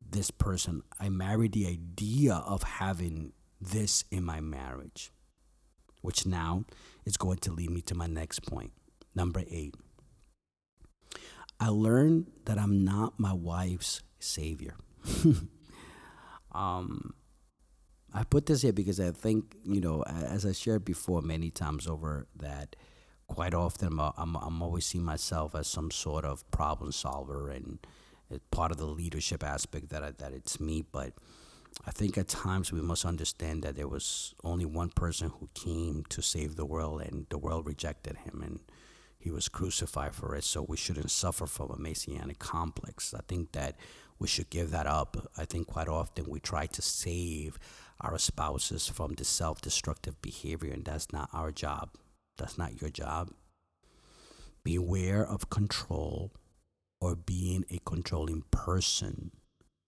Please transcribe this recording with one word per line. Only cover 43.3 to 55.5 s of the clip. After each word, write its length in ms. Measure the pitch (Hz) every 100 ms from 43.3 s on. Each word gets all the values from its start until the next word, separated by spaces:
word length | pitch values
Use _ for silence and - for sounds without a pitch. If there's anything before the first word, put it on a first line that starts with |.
| 90 82
that 240 | - 69 - - - - -
we 80 | -
should 220 | - -
give 180 | 85 82
that 140 | 80 73
up. 460 | 76 69 - - -
I 80 | 78
think 220 | 85 85
quite 200 | 82 80
often 380 | 80 76 - 76
we 100 | 76
try 280 | - 80 78
to 140 | -
save 760 | - - 90 87 85 78 76 - - - - -
our 160 | - -
spouses 720 | - - 76 69 - 76 -
from 260 | - 76
the 100 | 76
self-destructive 1000 | 76 - 80 78 - - - 73 - 73
behavior, 500 | - - 78 78 80
and 140 | 67 -
that's 260 | 78 -
not 180 | 76 69
our 180 | 80 80
job. 380 | 76 73 71 - - - _ _ -
That's 200 | - -
not 240 | 80 53
your 100 | 76
job. 400 | - 69 80 87 - _ _ _ _ _ - - - - - - -
Beware 640 | - 85 87 92 92 101 -
of 240 | 101
control 840 | -